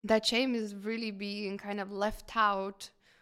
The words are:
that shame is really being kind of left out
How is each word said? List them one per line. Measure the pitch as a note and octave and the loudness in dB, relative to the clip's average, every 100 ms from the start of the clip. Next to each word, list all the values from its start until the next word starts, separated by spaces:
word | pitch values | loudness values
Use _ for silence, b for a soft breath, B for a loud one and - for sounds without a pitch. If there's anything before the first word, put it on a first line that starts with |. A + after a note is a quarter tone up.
that | G#3 A3 A3 | 6 4 6
shame | A#3 C4 A#3 | 2 2 2
is | G#3+ G3+ | -2 -6
really | G#3 A3+ A3+ | -4 -2 -4
being | G3 G3+ G#3 G3+ G3 | -4 -6 -4 -6 -6
kind | G#3 G3+ | -6 -6
of | G3 | -4
left | G3+ G#3 G#3 - A3+ | 0 0 -2 -6 2
out | G#3 G3 F#3+ G3 - _ b b | 4 4 -2 -8 -18 _ b b